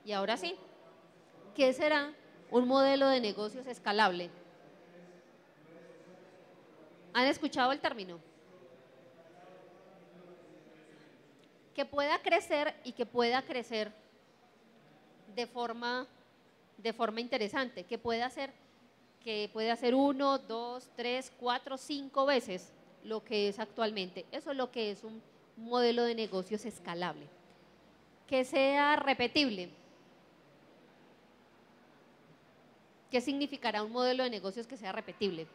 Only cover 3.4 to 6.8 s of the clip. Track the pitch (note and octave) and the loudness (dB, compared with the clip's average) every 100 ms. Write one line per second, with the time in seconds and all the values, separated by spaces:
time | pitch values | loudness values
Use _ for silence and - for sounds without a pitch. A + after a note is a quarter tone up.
3.4 | G#3+ B3+ C4 A#3+ A3+ G#3 G#3 F3 F3 - | -6 -6 -12 -6 -2 4 4 2 -8 -12
4.4 | - - - - - F3 F3+ F3 - - | -20 -20 -20 -20 -20 -20 -20 -20 -20 -20
5.4 | _ - D#3 E3 F3 E3+ F3 F3+ F3+ - | _ -20 -20 -20 -20 -20 -20 -20 -20 -20
6.4 | - - - - | -20 -20 -20 -20